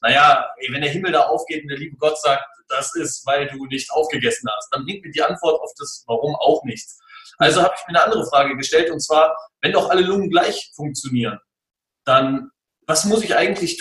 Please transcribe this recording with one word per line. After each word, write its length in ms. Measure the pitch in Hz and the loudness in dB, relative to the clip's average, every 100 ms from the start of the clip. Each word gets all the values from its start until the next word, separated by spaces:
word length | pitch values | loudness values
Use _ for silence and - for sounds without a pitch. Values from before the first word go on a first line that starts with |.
Naja, 460 | 117 135 147 139 - - | 0 4 6 4 0 -10
ey, 140 | 131 | -10
wenn 100 | 135 | -6
der 80 | 147 | -4
Himmel 200 | 156 185 | -4 0
da 120 | 156 | 2
aufgeht 420 | - 156 - 156 | 2 0 -4 -10
und 40 | 143 | -8
der 100 | 139 | -10
liebe 180 | 143 - | -12 -2
Gott 240 | 151 156 | -2 0
sagt, 240 | 147 139 139 _ _ | 0 0 -2 _ _
das 260 | 131 139 | -6 -6
ist, 320 | 170 147 - - | -6 -6 -8 -2
weil 220 | 139 139 | -2 -2
du 180 | 139 131 | -8 -8
nicht 240 | 135 - | -8 -4
aufgegessen 580 | 156 156 147 117 113 110 | -2 -2 0 -2 -2 -6
hast, 200 | 107 - | -8 -6
dann 120 | 139 | -8
bringt 200 | 139 196 | -6 -10
mir 60 | 170 | -10
die 120 | 147 | -4
Antwort 380 | - 185 165 156 | -2 0 0 0
auf 120 | 147 - | -4 -14
das 280 | 147 - - | -14 -16 -6
Warum 300 | 117 147 - | -4 -2 0
auch 260 | 233 - | 2 2
nichts. 380 | - 214 - - _ - - _ | -2 -10 -14 -20 _ -20 -20 _
Also 240 | - 180 | 2 4
habe 120 | - - | 4 4
ich 100 | - | 2
mir 100 | 170 | 2
eine 80 | - | 2
andere 200 | 147 - | 2 2
Frage 300 | 143 139 135 | 2 2 0
gestellt, 360 | 131 160 170 | 2 2 2
und 80 | 160 | -2
zwar, 360 | - 156 156 - - _ | 2 4 4 2 -10 _
wenn 120 | 160 | 0
doch 180 | 190 - | 0 2
alle 120 | 185 | 2
Lungen 280 | 180 196 185 | 2 0 2
gleich 400 | 170 - - - _ | 2 2 -2 -10 _
funktionieren, 640 | 147 - 135 123 113 101 _ _ _ _ _ _ | -10 -8 -4 -2 -2 -6 _ _ _ _ _ _
dann 460 | - 131 131 135 131 _ _ _ - | 2 2 2 -2 -6 _ _ _ -4
was 160 | 160 | 0
muss 180 | 202 220 | 2 0
ich 140 | - - | 2 0
eigentlich 400 | 190 202 170 - | 0 -2 -4 -6